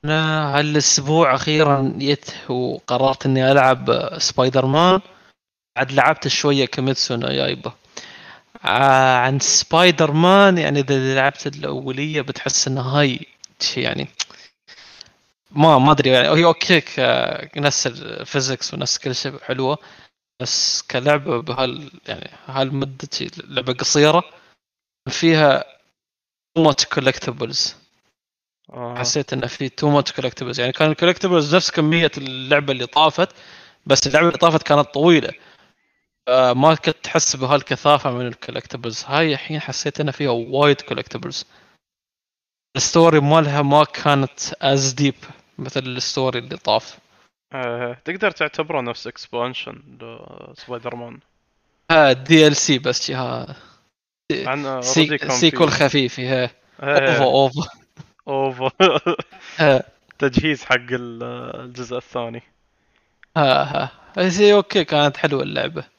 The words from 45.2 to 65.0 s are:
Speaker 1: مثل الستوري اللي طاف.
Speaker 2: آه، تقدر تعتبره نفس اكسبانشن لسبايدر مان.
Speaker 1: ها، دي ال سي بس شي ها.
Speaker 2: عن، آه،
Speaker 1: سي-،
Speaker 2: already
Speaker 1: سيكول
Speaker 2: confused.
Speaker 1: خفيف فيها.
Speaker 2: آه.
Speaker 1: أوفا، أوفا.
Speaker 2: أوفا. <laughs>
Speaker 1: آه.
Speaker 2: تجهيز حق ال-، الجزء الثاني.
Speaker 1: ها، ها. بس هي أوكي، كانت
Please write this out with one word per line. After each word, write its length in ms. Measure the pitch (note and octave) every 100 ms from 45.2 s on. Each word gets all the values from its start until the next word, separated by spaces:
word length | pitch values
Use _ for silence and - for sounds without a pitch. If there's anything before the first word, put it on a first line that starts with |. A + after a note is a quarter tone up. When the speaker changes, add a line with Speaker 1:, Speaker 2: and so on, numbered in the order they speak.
| - - _ -
Speaker 1:
مثل 220 | C3 C#3
الستوري 600 | B2+ B2 - - C3 B2+
اللي 180 | B2 -
طاف. 400 | - A2 - - _ _ _ _ _
Speaker 2:
آه، 440 | C3+ B2+ A#2+ B2 B2 -
تقدر 260 | F#3 G#3
تعتبره 500 | E3 D3+ - D#3 D#3
نفس 260 | A#2+ A#2 B2
اكسبانشن 720 | - - A#2+ A#2+ B2+ - - C#3 B2 A#2 A#2 - - - -
لسبايدر 380 | - A#2+ A#2+ A#2+
مان. 240 | A#2 C3+ _ _ _ _ _ _ _
Speaker 1:
ها، 220 | E3 C#3+
دي 340 | B2+ C3 D#3+ D3+
ال 80 | C#3+
سي 240 | - C3
بس 240 | C3 B2 -
شي 80 |
ها. 420 | C3 B2 B2 B2 - - _ _ _ _ _ _
Speaker 2:
عن، 340 | C3+ B2+ C#3 C#3
آه، 160 | C3
Speaker 1:
سي-، 260 | B2 C3+ D#3
Speaker 2:
already 240 | D3 -
Speaker 1:
سيكول 380 | B2+ D#3+ C3 D#3+
Speaker 2:
confused. 40 |
Speaker 1:
خفيف 400 | C3+ C#3+ D3 B2
فيها. 360 | - B2+ C3 B2 _ _ _
Speaker 2:
آه. 440 | C#3 C#3+ C3+ A#2+
Speaker 1:
أوفا، 0 |
أوفا. 460 | C3 C3+ C3+ C3+ E3 - _ _ - _ -
Speaker 2:
أوفا. 440 | C3+ C3+ B2+ C3 _
<laughs> 800 | F#3+ D#3 - E3+ - - - -
Speaker 1:
آه. 240 | D#3 C3 - _ _ _
Speaker 2:
تجهيز 440 | C#3 B2 D#3 C#3+
حق 120 | - B2+
ال-، 480 | B2 B2+ A#2+ A#2 A#2+ B2 B2 B2 B2
الجزء 320 | B2 A#2+ B2
الثاني. 460 | - B2 A#2 A#2 _ _ _ _ _ _ _ _ _ D#3+
Speaker 1:
ها، 260 | C#3 C#3
ها. 280 | C#3 C#3 C3 - _ -
بس 200 | F#3 F3+
هي 160 | G#3
أوكي، 300 | G#3 - G3+
كانت 340 | D#3 D3+